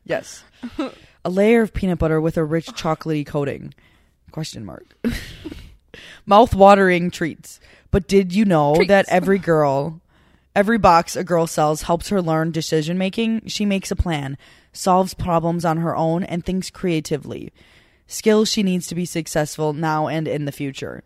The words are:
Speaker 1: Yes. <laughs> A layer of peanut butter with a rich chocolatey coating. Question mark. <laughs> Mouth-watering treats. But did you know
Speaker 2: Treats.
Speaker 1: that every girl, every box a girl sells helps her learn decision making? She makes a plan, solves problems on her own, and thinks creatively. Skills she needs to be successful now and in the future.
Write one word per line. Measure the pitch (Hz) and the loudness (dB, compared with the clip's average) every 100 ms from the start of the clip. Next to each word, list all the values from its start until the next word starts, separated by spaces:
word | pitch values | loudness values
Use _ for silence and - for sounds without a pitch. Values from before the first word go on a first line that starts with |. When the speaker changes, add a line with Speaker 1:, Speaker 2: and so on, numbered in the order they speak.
Speaker 1:
Yes. | - 160 - - - _ 240 - | -8 -6 -8 -18 -20 _ -14 -8
<laughs> | 269 - _ _ | -8 -10 _ _
A | - | -4
layer | 185 208 233 | 2 4 4
of | 220 | 2
peanut | - 190 170 | -2 -2 0
butter | 160 156 | 0 0
with | 160 165 | 0 -2
a | |
rich | 156 165 - | -2 -2 -4
chocolatey | - 170 156 160 151 143 | -6 -4 -4 -4 -4 -4
coating. | 151 139 - - - _ _ _ _ _ | -4 -4 -6 -12 -20 _ _ _ _ _
Question | - 160 123 101 | -12 -12 -12 -14
mark. | 69 - _ | -16 -20 _
<laughs> | - - - - - - - - _ - - - - | -6 -6 -10 -14 -16 -16 -20 -20 _ -20 -20 -12 4
Mouth-watering | 202 240 190 196 202 190 180 175 | 6 6 8 8 8 6 2 0
treats. | - 165 - - - _ - _ | -4 -6 -8 -16 -20 _ -20 _
But | 202 175 | -4 2
did | 196 190 | 2 2
you | 180 | 2
know | 220 165 147 156 | 4 4 4 4
Speaker 2:
Treats. | 185 | 6
Speaker 1:
that | 196 - | 4 4
every | 180 175 196 | 2 2 0
girl, | 165 160 147 135 151 160 _ _ _ _ _ | 2 2 2 0 -4 -10 _ _ _ _ _
every | - 202 233 | 0 2 4
box | 190 170 170 - | 6 6 4 -4
a | |
girl | 180 170 165 | -2 0 0
sells | - 151 156 | 0 0 0
helps | - 170 - | -2 -2 -2
her | 202 | -2
learn | 165 160 160 | 0 0 0
decision | 160 156 160 151 180 | -4 -2 -2 -2 -2
making? | 190 190 226 226 - | -4 -2 -2 -2 -6
She | - 208 | -4 -2
makes | 196 - | -2 -4
a | 190 | -4
plan, | 180 156 139 139 - _ _ | -2 -2 -6 -10 -16 _ _
solves | - - 185 190 | -6 2 2 2
problems | - 185 170 165 175 | -4 -2 -2 0 -2
on | 170 160 | -2 -2
her | 165 - | -2 -2
own, | 165 165 | -2 -2
and | 190 175 | -4 -6
thinks | - 185 - | -4 -6 -6
creatively. | - 190 160 147 147 - - - _ _ _ _ _ - | -6 -2 -2 -2 -6 -6 -12 -14 _ _ _ _ _ -16
Skills | - 220 214 214 | -4 2 2 2
she | - | 0
needs | 190 180 - | 0 -2 -4
to | |
be | 170 170 | -8 -6
successful | 170 160 165 151 - 156 | -6 -4 -4 -4 -4 -4
now | 147 160 156 151 | -2 -2 -2 -2
and | 156 156 | -4 -4
in | 147 | -4
the | 147 | -6
future. | - 143 135 95 60 | -6 -8 -8 -12 -12